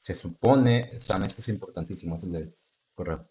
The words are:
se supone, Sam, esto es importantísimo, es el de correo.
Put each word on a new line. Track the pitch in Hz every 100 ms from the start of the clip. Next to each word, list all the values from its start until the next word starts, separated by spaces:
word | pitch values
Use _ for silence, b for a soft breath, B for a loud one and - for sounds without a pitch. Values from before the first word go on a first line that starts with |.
se | -
supone, | 90 - - 113 135 123 120 113 -
Sam, | - 92 98
esto | -
es | -
importantísimo, | 101 - - 82 80 85 82
es |
el | 90
de | 85 80 _ _ _ _ -
correo. | 87 80 -